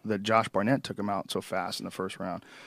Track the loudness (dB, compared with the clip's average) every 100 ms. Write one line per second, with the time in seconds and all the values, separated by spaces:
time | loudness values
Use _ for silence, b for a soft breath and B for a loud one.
0 | -2 0 4 4 6 2 4 2 0 -4
1 | -2 -2 -2 -4 -2 -2 -2 -4 -8 -4
2 | -6 -4 -6 -6 B B